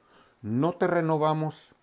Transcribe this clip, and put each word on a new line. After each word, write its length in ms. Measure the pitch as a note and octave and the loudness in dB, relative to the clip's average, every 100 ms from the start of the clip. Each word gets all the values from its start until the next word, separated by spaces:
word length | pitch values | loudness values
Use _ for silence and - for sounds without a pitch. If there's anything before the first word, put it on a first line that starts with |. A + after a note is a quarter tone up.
| _ - _ _ | _ -20 _ _
"No 300 | G#2 A#2 D#3+ | -6 0 0
te 160 | F3 F3+ | 0 0
renovamos 880 | E3+ D#3+ D#3 D3+ D#3 D#3 - - _ | 2 2 2 2 0 -2 -6 -16 _